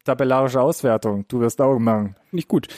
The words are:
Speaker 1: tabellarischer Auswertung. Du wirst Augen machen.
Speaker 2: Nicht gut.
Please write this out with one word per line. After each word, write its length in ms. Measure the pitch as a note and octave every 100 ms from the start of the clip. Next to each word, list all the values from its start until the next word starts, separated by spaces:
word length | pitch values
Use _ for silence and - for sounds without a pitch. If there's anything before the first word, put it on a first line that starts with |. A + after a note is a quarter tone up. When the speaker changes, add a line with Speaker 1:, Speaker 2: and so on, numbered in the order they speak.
Speaker 1:
tabellarischer 580 | - B2+ C3 C3 C3+ B2+
Auswertung. 640 | C#3 D#3+ C3 A2 A2 G2+ G2+
Du 100 | B2
wirst 220 | A#2 -
Augen 220 | C3+ B2+
machen. 320 | A2+ G#2+ G#2 - _
Speaker 2:
Nicht 180 | F3 -
gut. 180 | E3 -